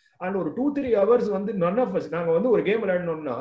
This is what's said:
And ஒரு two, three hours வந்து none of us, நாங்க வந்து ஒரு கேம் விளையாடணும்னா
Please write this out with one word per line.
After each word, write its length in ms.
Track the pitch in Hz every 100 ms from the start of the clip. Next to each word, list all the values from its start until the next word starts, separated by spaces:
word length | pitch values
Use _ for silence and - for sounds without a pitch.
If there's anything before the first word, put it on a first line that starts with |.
| _ -
And 140 | 180 196
ஒரு 140 | 156
two, 180 | 233 285
three 220 | 285 254
hours 300 | 202 202 240 202
வந்து 240 | 196 208
none 260 | 208 170 220
of 120 | 220
us, 120 | 185 -
நாங்க 220 | 165 170
வந்து 180 | 165 254
ஒரு 120 | 208
கேம் 200 | 180 220
விளையாடணும்னா 540 | 196 180 170 156 147 120